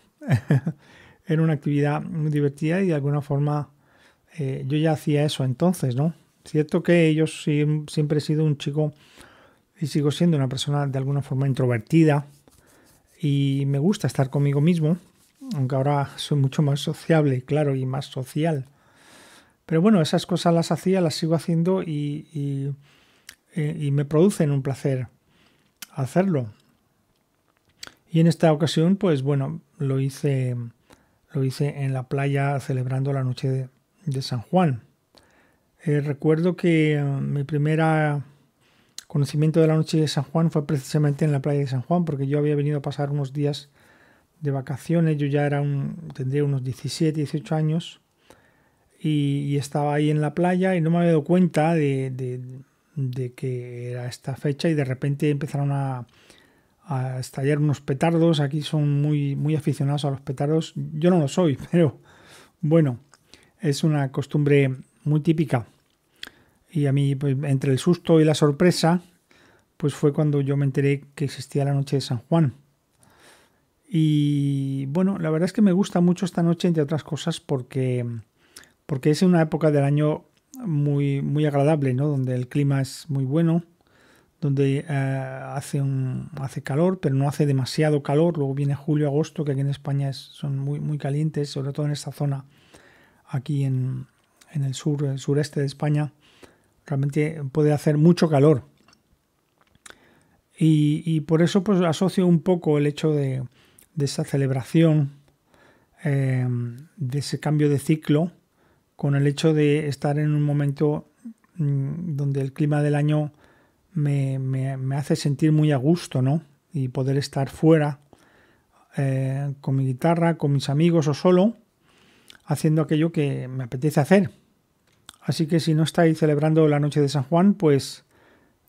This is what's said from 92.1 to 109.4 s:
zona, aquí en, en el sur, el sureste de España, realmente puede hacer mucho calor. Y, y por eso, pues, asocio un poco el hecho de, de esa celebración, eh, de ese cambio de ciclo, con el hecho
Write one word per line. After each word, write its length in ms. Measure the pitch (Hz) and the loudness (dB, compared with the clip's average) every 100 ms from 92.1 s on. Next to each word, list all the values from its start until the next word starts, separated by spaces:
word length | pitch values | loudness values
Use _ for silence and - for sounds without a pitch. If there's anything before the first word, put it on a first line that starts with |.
zona, 320 | - 143 139 - _ _ - - _ _ _ - | -4 -4 -4 -8 _ _ -20 -20 _ _ _ -8
aquí 380 | 135 139 143 | -8 -4 -2
en, 440 | 135 131 131 131 131 _ _ _ _ | 0 -2 -4 -6 -12 _ _ _ _
en 120 | 151 | -4
el 100 | 135 | -4
sur, 320 | 127 156 147 139 | -4 -4 -2 -4
el 120 | 135 | -4
sureste 440 | 143 143 147 151 | -2 -2 0 -2
de 40 | 139 | -4
España, 460 | - 151 147 151 _ _ _ - _ _ _ - | -4 -2 0 -2 _ _ _ -20 _ _ _ -6
realmente 560 | 139 143 151 151 160 135 | -4 -2 0 -2 -4 -6
puede 180 | 156 151 | 0 2
hacer 260 | 147 160 147 | 2 2 4
mucho 320 | 165 175 165 | 6 6 4
calor. 340 | 139 151 131 - _ _ _ _ _ _ _ _ _ _ _ - - _ _ _ _ _ - | 6 6 4 0 _ _ _ _ _ _ _ _ _ _ _ -20 -20 _ _ _ _ _ 0
Y, 440 | 160 151 147 156 165 | 2 4 2 0 -2
y 160 | 160 | -2
por 200 | 143 160 | 0 2
eso, 220 | 170 202 | 4 2
pues, 160 | 180 185 | 2 2
asocio 460 | 175 143 190 - 180 | 2 2 0 2 4
un 140 | 170 | 4
poco 360 | 190 180 165 147 | 2 0 2 2
el 100 | 147 | 0
hecho 240 | 143 156 | 0 0
de, 320 | 147 139 131 127 _ _ _ _ 156 | 0 0 -4 -8 _ _ _ _ -4
de 80 | 139 | -4
esa 180 | - | -4
celebración, 880 | 151 143 135 131 - 160 165 156 139 - _ _ _ _ _ _ _ _ | -4 0 0 -2 0 4 4 4 0 -6 _ _ _ _ _ _ _ _
eh, 440 | 156 139 131 131 123 123 120 123 156 - | -2 0 0 0 -2 -4 -6 -10 -20 -10
de 240 | 127 143 | -6 -6
ese 200 | - 143 | -6 -6
cambio 280 | 147 151 147 | -2 2 2
de 120 | 139 | 0
ciclo, 520 | - 156 - 147 175 - _ _ _ _ _ - | 0 -2 2 0 0 -6 _ _ _ _ _ -6
con 200 | 143 139 | -2 2
el 120 | 143 | 0
hecho 260 | 143 | 2